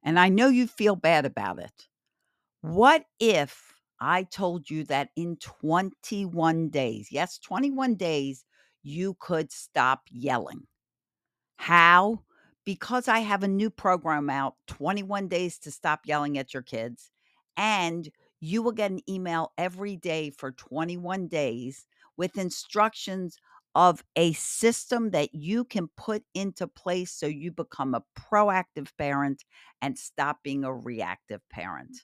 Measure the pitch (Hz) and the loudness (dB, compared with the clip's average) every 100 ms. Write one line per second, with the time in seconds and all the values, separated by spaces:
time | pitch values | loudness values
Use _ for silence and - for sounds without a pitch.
0 | 147 170 185 190 262 247 240 - 214 185 | 2 6 6 6 6 6 2 2 2 4
1 | 160 160 139 - 101 90 - _ - _ | 4 4 2 -4 -6 -8 -12 _ -20 _
2 | _ _ _ _ _ _ 160 165 247 320 | _ _ _ _ _ _ -4 6 6 6
3 | - _ 226 185 143 - - _ _ _ | 2 _ 4 4 2 -6 -20 _ _ _
4 | 127 180 185 - 190 175 175 156 156 139 | 0 0 -2 -4 -2 -2 -6 -8 -2 -2
5 | 139 - 170 160 - - 156 170 190 - | -2 -6 -6 -6 -12 -8 0 0 0 -8
6 | - 208 196 170 160 160 160 143 127 110 | -8 -6 -4 0 2 2 0 -2 -2 -4
7 | 104 135 180 - - 190 277 269 262 202 | -8 -4 -4 -6 -8 -2 -2 0 -2 0
8 | 180 151 139 131 _ _ _ _ 143 151 | 0 -2 -2 -8 _ _ _ _ -12 -6
9 | 190 185 - 165 160 - - 151 127 135 | -6 -6 -4 -4 -4 -10 -6 0 2 2
10 | _ 120 135 123 82 - - _ _ _ | _ -8 -2 -2 -4 -14 -20 _ _ _
11 | _ _ _ _ _ _ - 170 170 175 | _ _ _ _ _ _ 4 8 10 10
12 | 202 226 _ _ _ _ - 190 - 247 | 6 -2 _ _ _ _ -8 -6 -4 -4
13 | 247 226 214 202 196 196 214 - 202 180 | 2 0 2 0 0 2 0 0 2 2
14 | 165 151 143 139 135 _ - - 147 202 | 2 -2 0 -2 -4 _ -20 -6 -2 -2
15 | 190 202 190 175 180 - - - 170 151 | -4 -4 -2 -2 -2 -6 -16 -6 -2 -2
16 | - 147 147 143 135 135 123 117 117 123 | -2 -2 0 -4 -6 -10 -8 -8 -8 -10
17 | - _ _ _ _ - 208 208 170 170 | -20 _ _ _ _ -4 0 0 -2 -4
18 | 151 _ _ _ 156 214 233 220 202 185 | -10 _ _ _ -4 0 0 -2 -4 -4
19 | - 190 180 165 160 - 180 180 202 185 | -6 -6 -4 -4 -4 -4 -6 -6 -10 -8
20 | 175 160 151 139 135 127 - 135 165 175 | -4 -4 -4 -8 -12 -12 -12 -6 -6 -6
21 | 175 190 175 160 139 113 123 135 _ _ | -6 -6 -4 -2 -2 -2 -8 -12 _ _
22 | _ - 180 202 185 - - 208 214 - | _ -6 -4 -2 -6 -6 -6 0 0 0
23 | - 190 180 - _ - _ - 180 165 | -10 -6 -8 -10 _ -20 _ 6 6 6
24 | - - 170 156 - - 226 233 - 240 | -4 2 2 2 -6 0 2 0 -4 -2
25 | 226 175 147 156 151 220 247 214 165 - | 0 0 -2 -4 -4 -2 -2 -4 -6 -8
26 | - 214 _ 180 196 - 175 _ 190 180 | -6 -6 _ -6 -6 -6 -10 _ -4 -2
27 | 180 - 151 147 165 - 160 - 135 120 | -4 -6 -6 -4 -8 -8 -10 -4 -2 -2
28 | - - - 208 208 185 180 - 143 _ | -4 -20 2 4 6 4 -2 -10 -14 _
29 | 147 139 143 135 _ - - _ 135 127 | -2 0 -2 -4 _ -20 -20 _ -8 -8
30 | - - 143 147 143 139 135 131 113 120 | -12 -4 -2 -2 -6 -4 -4 -6 -8 -6
31 | 87 92 _ 104 _ - 87 76 65 254 | -6 -8 _ -14 _ -12 -10 -10 -12 -20